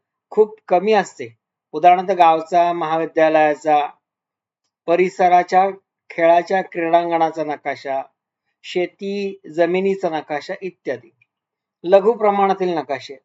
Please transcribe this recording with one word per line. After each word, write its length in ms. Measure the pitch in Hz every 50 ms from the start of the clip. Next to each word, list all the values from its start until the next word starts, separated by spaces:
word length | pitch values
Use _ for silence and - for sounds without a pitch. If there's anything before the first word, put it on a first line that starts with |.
| _ _ _ _ _ -
खूप 300 | - 208 214 208 214 - _ -
कमी 240 | 185 180 185 214
असते. 460 | 214 202 185 - - - 131 117 117 _ _ _ _ _ _ _
उदाहरणार्थ 380 | - 151 156 175 180 185 185 185
गावचा, 640 | 190 175 175 165 160 160 156 - 185 175 170 170
महाविद्यालयाचा, 1160 | 170 170 165 156 160 165 165 156 - 160 160 156 156 156 151 151 147 143 - 156 151 147 143 - - _ _ _ _ _ _ _ _ _ _ _ _ _ _ _ _ _ -
परिसराच्या, 840 | - 170 175 185 185 - - 190 180 180 180 180 - 190 185 190 196 190 - _ _ _ _ _ -
खेळाच्या 520 | - - 165 165 170 175 170 - 202 190
क्रीडांगणाचा 800 | 185 - - 175 165 165 165 170 175 170 170 160 165 160 156 165 151
नकाशा, 580 | 151 147 135 - 143 135 127 - 143 135 135 - - _ _ _ _ _ _ _ _ _ _
शेती 760 | - - - 185 175 170 _ - 202 196 196 202 196 196 196 - - - 151
जमिनीचा 540 | 160 170 165 180 185 190 196 190 190 185 170
नकाशा 460 | 160 151 139 - 151 143 139 - 190 -
इत्यादी. 480 | 196 185 - _ - 160 131 117 _ - _ _ _ _ _ _ _ _ _ _ _ _ _ _ -
लघु 280 | 170 196 196 190 220
प्रमाणातील 560 | 240 208 214 208 202 202 196 196 185 190 185 180
नकाशे, 480 | 170 156 135 - 139 123 - - 139 131